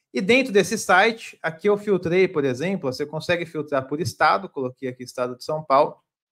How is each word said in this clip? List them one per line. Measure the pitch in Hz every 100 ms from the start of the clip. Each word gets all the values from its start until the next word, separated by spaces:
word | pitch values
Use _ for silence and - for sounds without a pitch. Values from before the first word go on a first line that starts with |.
| _
E | 247
dentro | 190 247 262
desse | 196 175 226
site, | - 185 220 226 - -
aqui | 160 160 202
eu | 202
filtrei, | 208 190 165 180 185
por | 160
exemplo, | 139 123 170 196 180
você | 165 147
consegue | 156 151 175 165
filtrar | 156 147 139 -
por | 151
estado, | - - 160 196 185
coloquei | - 127 131 131
aqui | 127
estado | 127 - 123
de | 123
São | - 156
Paulo, | 156 135 160 - _ _ _